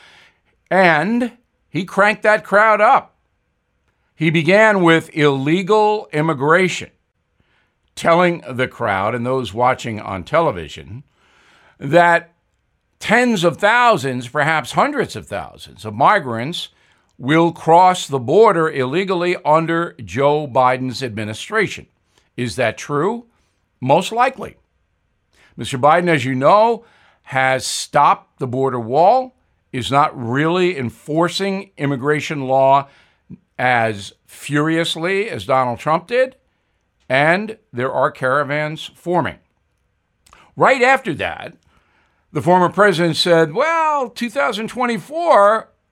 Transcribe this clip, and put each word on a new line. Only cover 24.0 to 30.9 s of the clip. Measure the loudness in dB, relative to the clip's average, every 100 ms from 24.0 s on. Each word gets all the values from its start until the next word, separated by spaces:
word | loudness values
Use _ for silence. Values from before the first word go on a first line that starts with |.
| 0
likely. | -2 -2 -2 -16 -18 _ _ _ _ _ _ _ _ _ -12
Mister | -8 0
Biden, | 2 4 2
as | 0 0
you |
know, | 0 4 4 4 0 -8 _ _ _
has | -8 -2 0 0 -4
stopped | -8 -2 2 2 2 _ -10
the | -8
border | -2 -2 -4
wall, | -4 2 4 2 -2 _ _ _ _
is | -10 -2
not | 0 0 -2
really | -6 -2 0 0 -2 -2
enforcing | -8